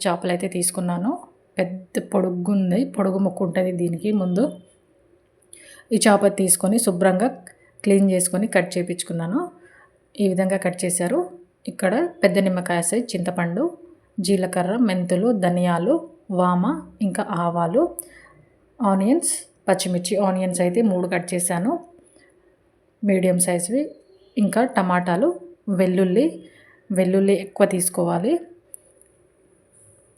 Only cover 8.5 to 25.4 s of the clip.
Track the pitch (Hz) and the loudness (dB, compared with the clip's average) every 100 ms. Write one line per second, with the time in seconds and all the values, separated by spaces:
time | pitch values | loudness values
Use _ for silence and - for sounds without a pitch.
8.5 | 190 180 180 175 175 - 170 165 240 349 | 0 0 -2 -4 -6 -6 -6 -4 -4 -4
9.5 | - - - _ _ _ - 202 180 190 | -10 -20 -20 _ _ _ -2 0 2 0
10.5 | 196 180 175 180 175 175 285 359 - - | 0 -2 -2 -4 -2 0 0 -2 -8 -20
11.5 | _ - - 190 247 349 - 202 185 190 | _ -14 -2 0 0 -2 0 2 2 0
12.5 | 180 180 175 175 220 240 180 175 180 170 | 0 -2 -2 0 -2 -2 -4 -4 -2 -2
13.5 | 185 339 - - - _ - 180 196 180 | -2 -4 -6 -20 -20 _ -6 0 0 0
14.5 | 180 175 226 226 185 175 180 220 220 180 | -2 -2 2 2 2 0 0 2 2 0
15.5 | 175 180 170 185 320 - - - 180 180 | 2 2 0 2 0 -2 -18 -6 0 2
16.5 | 180 202 320 - - 202 180 208 175 170 | 2 0 -2 -6 -6 -4 -4 -4 -2 -2
17.5 | 170 170 214 349 - - - - - _ | -2 0 2 0 -4 -18 -20 -20 -20 _
18.5 | _ _ - 220 190 196 330 - - - | _ _ -4 0 2 2 2 0 -6 -10
19.5 | _ - 185 185 175 175 202 196 185 185 | _ -2 0 0 -2 -2 0 0 0 -2
20.5 | 180 180 180 226 180 180 180 175 180 175 | 0 0 2 2 2 0 -2 -4 -4 -2
21.5 | 175 208 339 - - _ _ _ _ _ | -2 -2 -4 -6 -20 _ _ _ _ _
22.5 | _ _ _ _ - 202 190 185 180 185 | _ _ _ _ -6 0 2 2 2 0
23.5 | 175 180 254 302 - _ _ _ - 202 | -2 0 -2 -4 -8 _ _ _ -2 0
24.5 | 214 247 233 180 180 180 175 294 349 | 2 0 0 0 0 0 2 0 0